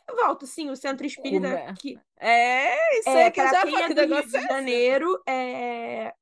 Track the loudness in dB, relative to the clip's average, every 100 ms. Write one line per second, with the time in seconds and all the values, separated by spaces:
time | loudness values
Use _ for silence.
0 | -8 0 0 0 -8 -10 -8 -6 -6 -6
1 | -8 -8 -2 -2 0 -4 -8 -12 -12 -14
2 | _ _ 2 4 4 2 0 0 2 2
3 | 4 6 6 6 2 4 2 0 0 2
4 | 2 0 -2 -4 -2 -4 -2 0 2 2
5 | 0 -2 -2 -4 -4 -6 -8 -8 -8 -8
6 | -10 -12